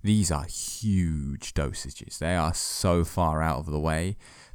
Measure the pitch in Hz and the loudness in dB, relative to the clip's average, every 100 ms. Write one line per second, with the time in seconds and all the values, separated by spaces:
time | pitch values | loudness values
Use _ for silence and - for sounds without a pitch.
0 | 101 107 87 73 - - - - 110 95 | 4 4 4 0 -4 -8 -8 -4 2 4
1 | 85 78 69 69 - - 71 - 69 - | 4 0 -4 -6 -6 -2 -2 -4 -10 -12
2 | - - 78 90 80 - - - 98 87 | -14 -6 -2 0 0 -2 -4 -2 2 4
3 | 85 - 82 78 80 69 78 76 78 78 | 2 0 0 2 0 0 -2 -2 0 0
4 | 90 107 - - - | -2 -6 -10 -20 -14